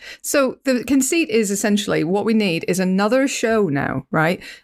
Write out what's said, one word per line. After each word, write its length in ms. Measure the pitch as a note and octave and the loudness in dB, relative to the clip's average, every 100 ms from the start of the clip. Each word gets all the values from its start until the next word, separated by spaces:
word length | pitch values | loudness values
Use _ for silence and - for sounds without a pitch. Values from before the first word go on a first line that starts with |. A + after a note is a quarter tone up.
| - - | -20 -14
So 380 | - D4 B3+ - C4+ | -2 0 0 -2 -2
the 180 | B3 | -2
conceit 460 | - C4+ B3+ E4+ - | 2 0 2 0 0
is 180 | A3+ G3+ | 0 0
essentially 540 | G3+ G#3+ G3+ F#3+ D#3+ | 0 0 0 0 0
what 220 | D#3 G3+ G#3+ | 0 0 2
we 100 | A3 | 2
need 280 | G3+ E3 F#3+ | 2 0 -2
is 120 | F3+ | 0
another 480 | F#3 F#3+ G#3+ C4 C4+ | 0 2 2 2 0
show 400 | - A3+ A3+ F#3 | 0 0 2 0
now, 380 | C#3 - - - | 0 -2 -6 -2
right? 280 | D#3+ D#3+ F#3 - - | 0 0 -2 -8 -18